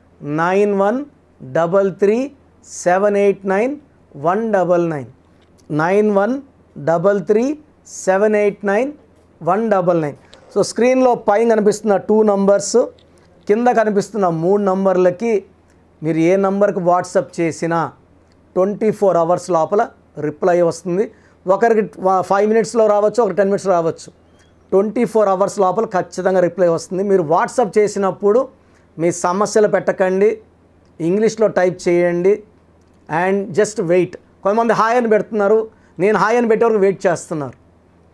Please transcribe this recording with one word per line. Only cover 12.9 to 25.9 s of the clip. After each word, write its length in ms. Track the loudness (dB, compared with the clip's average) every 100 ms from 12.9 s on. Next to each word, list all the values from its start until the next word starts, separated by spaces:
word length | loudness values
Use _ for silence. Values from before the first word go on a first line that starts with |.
| -6 _ _ _ _ -2
కింద 200 | 0 2
కనిపిస్తున్న 600 | 2 0 0 -2 -2 -2
మూడు 340 | 0 0 0
నంబర్లకి 840 | 0 0 0 2 2 0 -2 -2 -4 _ _ _ _ -10
మీరు 160 | -4 0
ఏ 180 | 2 2
నంబర్కి 420 | 0 0 0 0
WhatsApp 460 | 0 0 0 -4 -4 -4
చేసినా 520 | -4 -4 -4 -2 -4 -8 _ _ _ _ _
ట్వంటీ 360 | -2 -2 0 -2
ఫోర్ 260 | 2 2 2
అవర్స్ 340 | 2 0 0
లోపల 380 | -2 0 0 -2 -6 _ -8
రిప్లై 400 | -8 -2 0 2
వస్తుంది. 520 | 0 -2 -6 -4 -4 -8 _ _ -2
ఒకరికి 540 | 2 2 2 -2 -2
వా-, 200 | 0 0
ఫైవ్ 280 | 0 0 2
మినిట్స్లో 380 | 2 0 2 2
రావచ్చు, 360 | 2 0 0
ఒకరికి 140 | 0 0
టెన్ 120 | 0
మినిట్స్లో 240 | 0 0
రావచ్చు. 520 | 0 0 -6 -12 -20 _ _ _ _ -2
ట్వంటీ 340 | 0 0 0
ఫోర్ 240 | 0 2 2
అవర్స్ 300 | 2 -2 0
లోపల 260 | 0 0
ఖచ్చితంగా 560 | -2